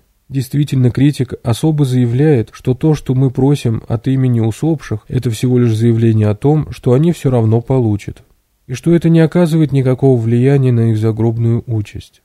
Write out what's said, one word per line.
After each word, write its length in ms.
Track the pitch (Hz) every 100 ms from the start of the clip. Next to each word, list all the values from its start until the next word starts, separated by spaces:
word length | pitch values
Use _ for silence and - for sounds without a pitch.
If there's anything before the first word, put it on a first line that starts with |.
| _ _ _
Действительно, 640 | 135 123 143 147 131 123
критик 440 | 117 143 143 123 -
особо 420 | - 117 156 151 139
заявляет, 640 | 127 120 123 156 131 107
что 220 | - -
то, 200 | 127 160
что 200 | 151 -
мы 160 | 131 135
просим 520 | 127 135 143 123 113 -
от 200 | 110 -
имени 320 | 135 131 120
усопших, 600 | 113 - 156 160 - 107 -
это 220 | 127 123
всего 280 | 107 127 123
лишь 160 | 120
заявление 540 | 110 117 113 113 110 107
о 60 |
том, 340 | 104 139 151 -
что 220 | - 131
они 200 | 123 165
все 180 | 160 139
равно 300 | 123 110 117
получат, 600 | - 131 113 104 - - _ _ _ _ -
и 60 |
что 220 | 131 165
это 160 | 170 165
не 100 | 165
оказывает 520 | 160 180 175 160 151
никакого 460 | 139 131 127 139 123
влияния 540 | 113 120 131 143 127
на 180 | 120 113
их 40 | 107
загробную 640 | 113 110 117 113 117 117 -
участь. 560 | 110 104 98 - _